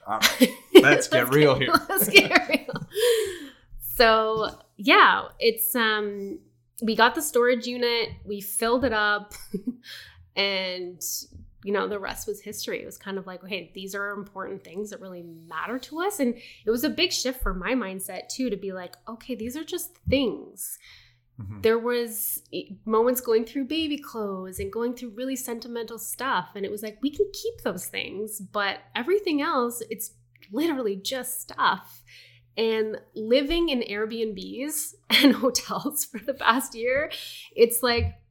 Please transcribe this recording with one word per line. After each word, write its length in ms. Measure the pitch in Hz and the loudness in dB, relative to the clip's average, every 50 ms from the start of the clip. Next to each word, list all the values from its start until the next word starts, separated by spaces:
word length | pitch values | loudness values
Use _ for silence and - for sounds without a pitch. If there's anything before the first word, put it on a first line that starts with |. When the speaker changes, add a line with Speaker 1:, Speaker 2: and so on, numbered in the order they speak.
| _ | _
Speaker 1:
All 120 | - 104 110 | -4 -2 0
Speaker 2:
<laughs> 220 | - - - - | 0 0 4 4
Speaker 1:
right. 100 | 254 - - - - - - | 4 4 4 -6 -16 10 10
Let's 340 | - 131 139 147 - - - | 12 12 12 6 6 4 2
get 160 | - 123 120 | 2 2 2
Speaker 2:
Let's 120 | 123 131 | 4 6
Speaker 1:
real 220 | 147 151 143 131 131 | 6 8 8 6 4
Speaker 2:
get, 40 | 135 | 2
Speaker 1:
here. 100 | 127 330 - - | 4 4 2 2
Speaker 2:
<laughs> 60 | - | 2
let's 200 | - - 202 - | 0 2 2 8
get 400 | - 403 - - - 330 - - | 8 8 8 8 4 2 2 2
real. 380 | 311 - - - - - - - - 403 453 494 466 440 427 392 370 339 302 277 - _ _ _ - - - - - | -2 -2 -2 -6 -8 -10 -10 -8 -2 2 4 4 4 2 0 -4 -6 -10 -14 -18 -20 _ _ _ -18 -14 -10 -8 2
So, 540 | - 240 226 220 220 220 220 220 220 214 - - - - _ _ | 4 6 6 6 4 4 2 0 -2 -4 -4 -6 -12 -20 _ _
yeah, 520 | - 202 262 330 415 349 214 180 196 - - - - | -4 2 6 8 8 8 8 6 4 0 -6 -8 2
it's, 360 | - 233 220 226 - - - | 2 2 2 2 -2 -2 0
um, 640 | 254 226 220 214 214 214 208 202 202 196 196 202 - _ _ _ _ _ _ _ - 233 | 0 2 2 2 0 -2 -4 -6 -6 -8 -8 -10 -12 _ _ _ _ _ _ _ -6 -2
we 140 | 220 226 | -2 4
got 180 | 202 226 247 247 | 6 6 6 6
the 80 | 330 302 | 2 -4
storage 440 | - - 240 240 247 254 233 226 | 0 2 4 4 4 2 2 0
unit, 420 | 240 247 247 240 240 240 233 226 - - - - | -6 -4 -2 0 0 2 0 0 -2 -6 -14 -10
we 140 | 190 208 202 | -10 -8 -8
filled 440 | 196 - - - 226 226 240 254 247 | -8 -6 -4 -2 0 2 2 2 2
it 80 | 254 220 | 2 2
up, 420 | 214 208 208 208 202 202 - - - - - - | 2 2 2 2 0 -2 -8 -18 -18 -16 -10 -10
<laughs> 840 | 190 - - 240 - _ - - - - - - - - _ _ | -6 -6 -6 -10 -10 _ -20 -20 -20 -20 -20 -20 -20 -20 _ _
and, 640 | 190 196 196 196 185 190 185 180 180 180 175 180 165 - - - - - - - - - - - - - | -2 0 0 0 -2 -4 -4 -6 -6 -8 -10 -10 -10 -8 -8 -8 -8 -10 -12 -18 -20 -20 -20 -20 -12 -6
you 100 | 190 202 | -2 -2
know, 140 | 196 190 | 0 0
the 140 | 185 208 202 | -2 -4 -6
rest 260 | 190 - - - - | -6 -8 -8 -8 -8
was 140 | - 202 208 | -8 -8 -8
history. 420 | - 208 220 - - - 196 - - | -10 -14 -12 -10 -8 -6 -6 -8 -8
It 40 | |
was 120 | - 180 - | -12 -16 -14
kind 180 | - 202 196 190 | -12 -10 -10 -8
of 80 | 175 | -10
like, 160 | 185 185 180 - | -10 -14 -16 -12
"Okay, 260 | 185 208 185 170 165 - | -10 -10 -10 -10 -12 -14
these 200 | 196 190 190 196 | -14 -12 -10 -8
are 160 | 202 202 202 | -6 -6 -6
important 540 | 202 196 202 196 _ 190 190 196 196 190 - | -6 -8 -10 -12 _ -10 -10 -10 -10 -12 -14
things 260 | 175 165 185 214 208 | -12 -10 -10 -10 -10
that 100 | 208 - | -10 -14
really 220 | 190 190 185 175 170 | -14 -14 -14 -14 -14
matter 560 | 170 165 165 165 165 165 160 165 180 233 262 | -16 -18 -20 -18 -12 -8 -8 -6 -6 -6 -8
to 220 | 254 - 302 320 359 | -8 -10 -6 -4 -4
us." 160 | 403 403 - | -4 0 0
And 140 | 285 240 233 - - - - - - | 0 0 0 -4 -10 -20 -20 -8 -2
it 40 | - | 0
was 120 | 226 247 262 | 0 2 0
a 60 | 311 | -2
big 220 | 214 294 349 359 - | 0 0 0 0 0
shift 280 | - - 247 262 254 | -2 -4 -4 -4 -2
for 140 | - 208 185 | -4 -4 -4
my 180 | 185 175 190 247 | -4 -4 -2 -2
mindset 540 | 262 214 190 190 190 185 - 185 185 - - | -2 -2 -4 -6 -8 -10 -10 -10 -12 -10 -12
too, 220 | - - 262 247 | -6 -4 -2 -2
to 60 | 202 | -2
be 160 | 196 - 190 185 | -4 -6 -8 -8
like, 240 | 185 180 180 - _ _ - | -8 -12 -14 -16 _ _ -16
"Okay, 260 | 226 233 - - 254 | -16 -16 -10 -10 -8
these 200 | 202 220 240 247 | -8 -8 -8 -8
are 80 | 302 320 | -8 -10
just 320 | - - 349 - - _ _ _ - | -8 -8 -8 -8 -10 _ _ _ 0
things." 640 | 254 269 277 220 160 - - - - 190 - - - - _ - - - - _ _ _ _ _ _ - | 2 2 2 0 -2 -4 -12 -18 -14 -14 -12 -12 -12 -14 _ -20 -20 -20 -20 _ _ _ _ _ _ -14
Speaker 1:
Mm-hmm. 220 | 107 92 107 101 95 | -12 -12 -12 -2 2
Speaker 2:
There 160 | 226 226 233 | 2 2 2
was 640 | 226 240 240 240 240 233 214 - - - - - _ _ - | 0 -2 -2 -2 -2 -4 -6 -6 -6 -6 -6 -8 _ _ -10
e-, 240 | - - - 196 - _ | -10 -10 -10 -16 -14 _
moments 360 | 226 220 220 233 247 254 247 | 0 2 4 4 4 2 0
going 240 | - - 226 220 240 | 0 2 2 2 2
through 200 | 233 - 277 269 | 0 -4 -6 -4
baby 320 | 233 311 320 320 302 294 | -2 -2 -4 -2 -2 -4
clothes 600 | 277 - - - 226 214 202 196 190 185 185 185 - | -6 -8 -10 -8 -6 -6 -6 -6 -8 -10 -12 -10 -8
and 140 | 202 196 196 | -8 -6 -4
going 220 | 226 233 240 247 | -4 -4 -4 -4
through 160 | 247 254 240 | -6 -10 -14
really 260 | 202 214 254 262 269 | -10 -8 -6 -6 -4
sentimental 640 | 254 - - 233 233 220 247 233 233 226 220 233 220 | -6 -6 -8 -8 -10 -10 -10 -8 -8 -8 -8 -10 -12
stuff. 520 | - - - - 247 269 254 - - - - | -10 -12 -8 -6 -4 -2 -2 -2 -2 -4 -8
And 100 | 202 196 | -8 -6
it 60 | - | -6
was 100 | 208 208 220 | -6 -8 -8
like, 160 | 214 208 - - | -10 -10 -6 -6
we 80 | 285 | -6
can 160 | 285 - 403 403 - | 0 0 -2 -2 -2
keep 300 | - - 453 466 - - | -6 -6 -6 -8 -4 -6
those 240 | 240 180 180 - | -6 -6 -6 -10
things, 520 | - - 190 - - - 185 214 214 - - | -8 -6 -6 -6 -6 -6 -8 -8 -8 -8 -12
but 380 | 196 - - 208 202 196 190 - - - _ | -12 -6 -4 -2 -2 -2 -4 -6 -12 -8 _
everything 480 | 208 240 285 370 415 403 370 311 285 285 | -6 0 2 0 2 2 0 -2 0 0
else, 400 | 330 330 269 240 240 233 - - - | 0 0 0 0 0 -4 -8 -10 -10
it's 220 | - - - - - _ _ _ _ _ - _ 196 | -10 -10 -10 -14 -14 _ _ _ _ _ -20 _ -4
literally 420 | 240 311 339 302 262 247 208 196 | -2 0 0 0 0 -2 -2 -4
just 460 | 196 196 - 262 262 240 - - - | -4 -6 -6 -6 -6 -6 -8 -10 -10
stuff. 640 | - - - - 262 196 - 185 - - - - _ - - - - - - - _ _ _ | -10 -12 -4 0 2 2 2 0 -6 -16 -20 -20 _ -20 -20 -20 -20 -20 -20 -20 _ _ _
And 440 | - 226 226 226 220 214 220 214 - - _ _ | -2 0 0 0 0 -2 -2 -4 -10 -12 _ _
living 520 | - 214 220 240 277 285 277 330 339 339 330 | -10 0 4 4 4 4 2 0 0 2 0
in 100 | 277 247 | 0 -2
Airbnbs 1120 | 233 - 202 208 220 220 233 226 226 220 208 185 185 185 196 220 269 302 302 - - - - - _ | -2 -4 -4 -4 -4 -4 -4 -4 -4 -4 -4 -8 -12 -12 -10 -8 -8 -6 -6 -6 -8 -8 -12 -18 _
<laughs> 80 | _ | _
and 240 | - - 269 285 233 | 2 6 6 6 6
hotels 720 | - 220 262 240 - - - 220 - - 294 - - - | 6 2 0 0 0 -4 -4 -6 -4 -4 -4 -4 -4 -6
for 160 | - - 233 | -6 -8 -10
the 140 | - - 254 | -6 -6 -6
past 380 | - - - 226 262 - - - | 0 2 2 2 2 0 -4 -8
year, 340 | 226 226 247 254 277 302 320 - - - - - - - - - | -6 -2 0 0 0 -2 -4 -8 -12 -12 -14 -14 -16 -18 -12 6
it's 260 | - 233 233 240 - - | 6 6 6 6 0 0
like 320 | 247 233 233 233 - - - _ _ | 2 2 2 0 -2 -4 -8 _ _